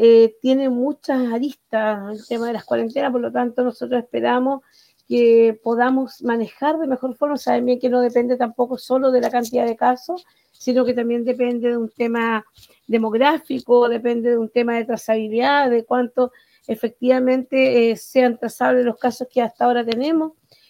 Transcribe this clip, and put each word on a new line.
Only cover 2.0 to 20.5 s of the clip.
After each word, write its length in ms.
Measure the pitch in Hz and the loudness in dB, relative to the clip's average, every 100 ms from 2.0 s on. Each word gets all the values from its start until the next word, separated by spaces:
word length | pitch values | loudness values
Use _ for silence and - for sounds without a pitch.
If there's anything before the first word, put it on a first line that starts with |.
| 196 | -8
el 140 | 214 214 | -12 -8
tema 200 | 233 233 | -6 -4
de 60 | |
las 120 | 226 | -6
cuarentenas, 460 | - 233 226 262 277 | -4 -4 -2 -4 -4
por 100 | 247 | -2
lo 120 | 233 | -4
tanto 320 | 247 247 226 | -4 -4 -2
nosotros 360 | 247 233 247 247 | -4 -4 -4 -4
esperamos 600 | 240 233 233 247 254 277 - _ _ _ - | -4 -4 -2 0 -2 -4 -10 _ _ _ -4
que 500 | 240 240 233 226 220 | 2 6 6 4 2
podamos 580 | 240 233 247 262 254 - | -4 0 0 0 -2 -6
manejar 560 | 240 233 220 - 285 311 | -4 -4 -4 -4 -4 -2
de 80 | 302 | -4
mejor 300 | 254 262 240 | -4 -6 -4
forma. 200 | 294 285 | -4 -2
Saben 300 | - 240 247 | -2 -2 0
bien 140 | 247 | 0
que 80 | 254 | 0
no 120 | 247 | 0
depende 360 | 247 240 240 247 | 0 0 0 -2
tampoco 420 | 240 233 240 254 | -2 -2 -4 -6
solo 320 | - 254 269 | -4 -2 2
de 100 | 254 | 0
la 80 | 247 | 0
cantidad 380 | 247 226 240 233 | -2 -2 -2 -2
de 80 | |
casos, 500 | 226 247 254 - 359 - _ _ | 0 0 0 -6 -12 -14 _ _
sino 320 | _ - 254 | _ -2 0
que 100 | 247 | 0
también 300 | 240 233 240 | 0 -2 -2
depende 460 | 233 247 247 240 240 | -2 -2 -2 -2 -2
de 60 | 240 | -2
un 120 | 226 | -4
tema 580 | - 233 233 226 220 - _ - _ - | -4 -4 -2 -2 -4 -6 _ -20 _ -4
demográfico, 1000 | 226 220 220 269 311 - 269 - 240 240 | -2 0 2 2 2 -2 -6 2 4 4
depende 420 | 233 240 240 233 | 0 -2 -2 0
de 80 | 233 | 0
un 120 | 220 | 0
tema 260 | 240 240 233 | -2 -2 -2
de 80 | |
trazabilidad, 840 | 226 220 - 220 214 220 254 285 269 | -4 -4 -2 -2 -2 -2 2 2 2
de 160 | 240 | 0
cuánto 460 | 226 247 240 - 247 - _ _ - | 0 -2 0 -2 -2 -4 _ _ -8
efectivamente, 1200 | 220 233 - 247 254 254 262 254 269 262 247 233 | -6 -6 -2 0 2 2 0 0 0 2 4 2
eh, 60 | 220 | 0
sean 420 | - 262 247 233 | -2 2 2 0
trazables 460 | 226 - 254 254 | -6 -2 2 2
los 140 | 240 220 | 0 0
casos 280 | 254 233 247 | -4 -4 -4
que 140 | - | -2
hasta 220 | 226 - | -2 0
ahora 200 | 247 240 | 0 0
tenemos. 500 | 233 226 285 320 320 - _ | -2 -2 0 0 -2 -8 _